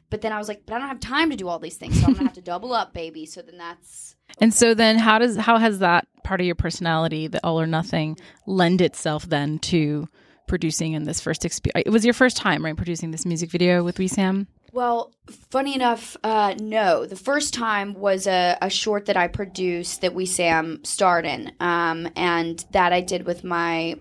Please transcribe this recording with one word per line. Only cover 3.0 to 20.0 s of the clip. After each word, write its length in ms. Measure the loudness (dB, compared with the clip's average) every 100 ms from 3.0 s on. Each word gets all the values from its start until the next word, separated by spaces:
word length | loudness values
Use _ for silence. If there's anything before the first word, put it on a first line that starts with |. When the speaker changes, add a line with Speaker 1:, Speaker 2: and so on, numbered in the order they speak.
| -10 -12 -16
Speaker 1:
So 160 | -16
then 160 | -20 -16
that's 580 | -16 -16 -20 -20 -20 _ _ 2
Speaker 2:
And 120 | 4
so 200 | 6 4
then 240 | 6 4 4
how 180 | 6 4
does, 200 | 4 2
how 220 | 4 4
has 200 | 4 4
that 280 | 4 4 0 _ -6
part 160 | -2
of 40 | 0
your 100 | 0
personality, 720 | -2 -2 0 0 0 -2 -6
the 120 | -4
all 160 | -2 0
or 60 | 0
nothing, 500 | -2 -2 -2 -4 -6 -16 _ -4
lend 360 | 2 4 4
itself 480 | 2 0 -4 -4 -2
then 300 | -2 -2 -4
to 500 | 0 0 2 -2 -6 _ _ _ -6
producing 440 | -2 -2 -2 -4
in 120 | -4 -4
this 160 | -6
first 220 | -4 -4
expe-, 280 | -6 -4 -4 -2 2
it 40 |
was 140 | 2
your 100 | 4
first 220 | 4 2 2
time, 300 | -2 -2 -4
right, 100 | -6
producing 360 | -6 -6 -6
this 140 | -6 -4
music 240 | -4 -4
video 320 | 2 4 4
with 140 | 2 -2
Wee 100 | -2
Sam? 380 | 0 0 0 -4 _ _
Speaker 1:
Well, 400 | -2 0 0 -2 _ -20 -20 -4
funny 240 | -2 0
enough, 420 | 2 2 0 -4 -6
uh, 300 | 0 2 2 0
no. 460 | -2 2 4 2 0
The 80 | -6
first 400 | -2 0 0 -4
time 400 | -2 -2 -2 -2
was 320 | 0 2 2
a, 280 | 2 2 0
a 80 | -2
short 380 | -2 -2 -2 0
that 100 | 0
I 100 | 0
produced 760 | -2 -8 -4 -4 -2 -6 -4